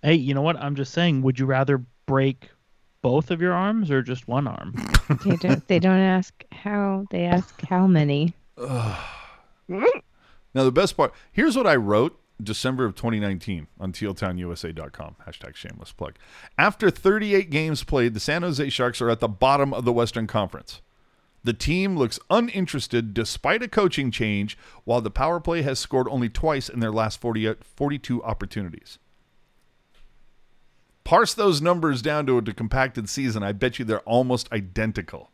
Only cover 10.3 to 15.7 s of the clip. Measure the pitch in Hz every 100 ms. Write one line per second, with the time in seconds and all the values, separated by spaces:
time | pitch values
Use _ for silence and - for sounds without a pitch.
10.3 | - _ 131 131 127 190 - 147 - -
11.3 | - 311 254 220 143 101 104 143 - _
12.3 | _ 107 107 131 131 120 95 117 110 104
13.3 | 92 - 87 76 _ 92 90 104 92 95
14.3 | 90 90 85 85 82 76 - 80 82 -
15.3 | - - - -